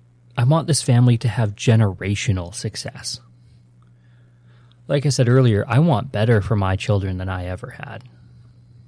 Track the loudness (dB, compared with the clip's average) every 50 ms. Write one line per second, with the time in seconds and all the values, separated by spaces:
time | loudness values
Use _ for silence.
0 | _ _ _ _ _ _ -4 -2 2 2 2 2 2 0 -2 -2 0 2 2 4
1 | 4 4 2 2 0 -4 -2 -2 -2 -2 -4 -4 0 2 4 4 4 2 0 -4
2 | -4 -4 -4 -4 -2 -2 -2 -2 -2 -8 -10 -10 -10 -10 -10 -10 -12 -12 -14 -12
3 | -12 -12 -12 -14 _ _ _ _ _ _ -20 -20 _ _ _ _ _ _ _ _
4 | _ _ _ _ _ _ _ _ _ -20 _ _ _ _ _ _ _ -4 -2 -2
5 | 0 0 0 2 2 4 4 4 6 4 4 2 0 2 2 2 4 4 2 0
6 | -2 -4 -4 -2 2 4 2 2 2 0 -2 0 0 0 -2 -2 -2 0 0 0
7 | 0 -2 -4 -6 -6 -6 -6 -6 -6 -8 -8 -10 -10 -14 -16 -16 -16 -16 -16 -18
8 | -18 -20 _ -20 -20 -20 -20 -20 -20 -20 -20 -20 -20 _ -20 -20 -20